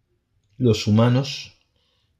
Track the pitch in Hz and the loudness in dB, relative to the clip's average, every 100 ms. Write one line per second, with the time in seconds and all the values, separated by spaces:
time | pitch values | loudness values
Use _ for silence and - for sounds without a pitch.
0 | _ _ _ _ _ - 123 107 - 107 | _ _ _ _ _ -4 -2 0 0 2
1 | 120 123 139 - - _ _ _ _ _ | 2 0 -4 -10 -18 _ _ _ _ _
2 | _ _ | _ _